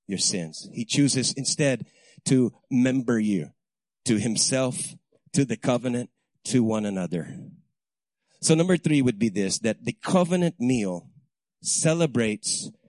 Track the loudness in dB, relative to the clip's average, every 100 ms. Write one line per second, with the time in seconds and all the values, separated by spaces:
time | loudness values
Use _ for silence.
0 | -8 -2 -2 -2 -6 -12 -12 -10 -2 2
1 | 2 2 -2 -2 -4 0 0 0 -6 _
2 | _ -8 2 2 2 -4 -2 2 2 0
3 | 0 0 2 0 -4 _ _ _ _ _
4 | 0 0 0 0 0 0 -2 -4 -10 -12
5 | _ _ _ 0 0 0 0 0 0 -4
6 | -6 _ _ _ 0 2 2 0 -2 -4
7 | -4 -4 -6 -12 -16 -20 _ _ _ _
8 | _ _ _ -4 2 2 4 2 2 2
9 | 2 2 -2 0 -2 -2 -2 -4 -6 -8
10 | 0 2 2 0 0 0 0 0 -2 -6
11 | -12 _ _ _ _ _ -6 0 2 2
12 | 2 0 0 -2 -6 -6 -8 -16